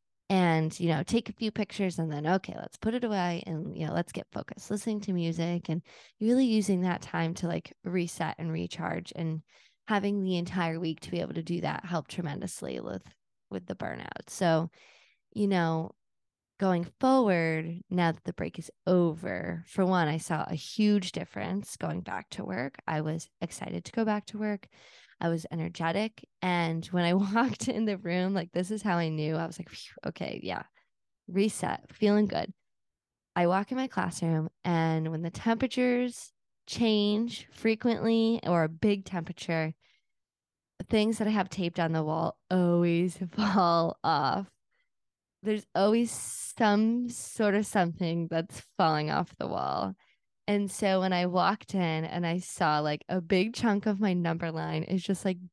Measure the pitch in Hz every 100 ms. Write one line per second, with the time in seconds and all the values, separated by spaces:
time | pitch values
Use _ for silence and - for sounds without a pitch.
0 | _ _ - 190 175 160 160 - 170 156
1 | - 226 214 - 220 214 208 - 190 165
2 | 160 147 151 190 - - - - 214 240
3 | 240 202 175 170 - 156 180 - 156 170
4 | 175 - - - - - - 208 226 214
5 | 208 180 165 165 170 175 - 165 - -
6 | - - 220 254 262 220 202 180 180 175
7 | - 170 165 170 170 165 - - 180 180
8 | 170 - 156 - 165 160 175 - 170 170
9 | 175 - 160 160 - _ _ _ - 208
10 | 202 202 190 180 175 185 165 165 170 151
11 | - 175 - - 160 170 156 - 175 170
12 | - - 170 143 175 - 67 64 53 185
13 | - _ _ _ - 95 - 190 - 64
14 | - - - - 175 160 170 _ - -
15 | _ _ _ 220 202 185 165 160 160 -
16 | _ _ _ _ _ - 190 175 175 -
17 | 262 269 220 175 165 156 165 170 - 180
18 | 170 165 - - 170 - - - - 180
19 | 170 160 131 92 87 165 - - 185 185
20 | 156 156 - 156 - 156 - - 208 208
21 | 180 - - - 101 196 202 - 165 170
22 | 175 92 - - - 185 135 - - 156
23 | 156 160 - - 175 - - 175 - -
24 | 220 208 - 208 214 208 - - - -
25 | - - 170 165 160 165 165 170 165 175
26 | 220 - - - 185 175 165 165 170 180
27 | 170 185 196 220 254 208 - 214 220 190
28 | 175 180 185 196 175 180 180 214 208 175
29 | 160 156 151 160 165 - 170 - - -
30 | - - - - 92 90 - _ _ _
31 | _ _ - 180 208 - - - - -
32 | 208 208 208 - - - _ _ _ _
33 | _ _ _ 175 175 190 202 262 262 -
34 | 180 - 165 160 156 _ 185 165 165 160
35 | 160 160 170 - 226 226 254 - 247 247
36 | 247 - - _ _ _ - - 226 214
37 | 208 208 233 - - - 226 220 240 226
38 | 226 226 226 233 - 175 160 160 214 196
39 | 190 185 165 - - 165 160 - _ _
40 | _ _ _ _ _ _ _ - - 220
41 | 214 220 214 214 185 - 170 180 165 160
42 | 156 160 165 - - 185 175 175 175 170
43 | 180 - 175 - 208 196 175 170 165 -
44 | - 147 139 - 190 _ _ _ _ _
45 | _ _ _ _ 202 214 - - 202 226
46 | 233 - - - - - 220 208 220 233
47 | 240 - - - 208 202 208 208 175 165
48 | 175 170 165 165 170 - - - 165 151
49 | 151 147 175 - - - 65 69 196 190
50 | _ _ _ _ - 202 196 - 202 190
51 | 185 180 180 180 175 208 - 190 170 160
52 | 160 175 170 175 - - 165 151 151 147
53 | - 185 165 185 214 247 233 202 220 196
54 | 208 180 170 165 170 160 160 160 - 185
55 | - 190 190 180 180